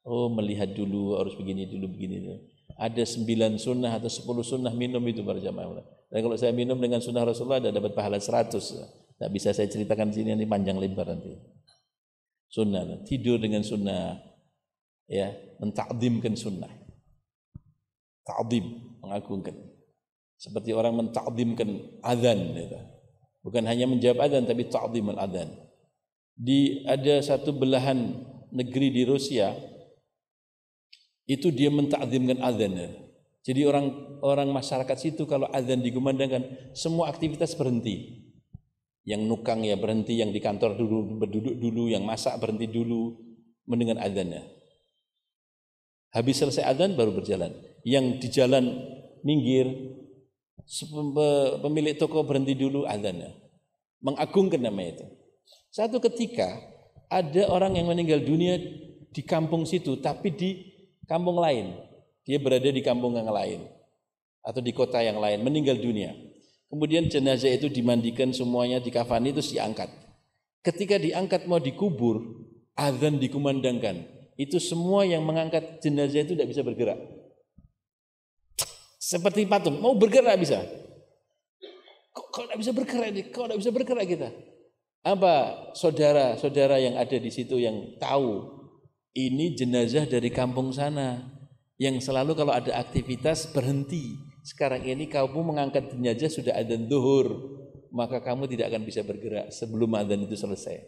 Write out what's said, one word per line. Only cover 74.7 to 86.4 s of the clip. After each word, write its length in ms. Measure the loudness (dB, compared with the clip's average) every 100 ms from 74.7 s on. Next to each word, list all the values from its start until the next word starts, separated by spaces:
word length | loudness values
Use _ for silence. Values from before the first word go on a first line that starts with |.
| -2 2 4
yang 240 | 4 2 0
mengangkat 560 | 0 0 -2 -2 -2
jenazah 400 | 0 2 2 2
itu 80 | 2
tidak 160 | 0 0 0
bisa 80 |
bergerak. 320 | -2 0 0 -2 -8 -18 -20 _ _ -20 -20 _ _ _ _ _ _ _ _ -8 -8 -10 -20 _
Seperti 400 | -4 0 2 2
patung, 400 | 4 4 4 4
mau 80 | 4 6
bergerak 400 | 8 8 8 4
bisa. 240 | 4 2 -2 -12 -18 -20 _ _ _ _ _ _ -20 -20 -20 _ _ -18
Kok, 100 | -12
kok 120 | -10 -8
nggak 120 | -4
bisa 80 | -2
bergerak 360 | 0 0 -2 -2
ini? 100 | -4 -6
Kok 160 | -6 -4
nggak 80 | -2
bisa 120 | 0 0
bergerak 300 | 0 0 0
kita? 220 | -2 -4 -10 -20 -20 _ _ _ _
Apa 300 | 0 4 6 6 4 -4 -12 0
saudara-saudara 1040 | 0 4 6 6 4 2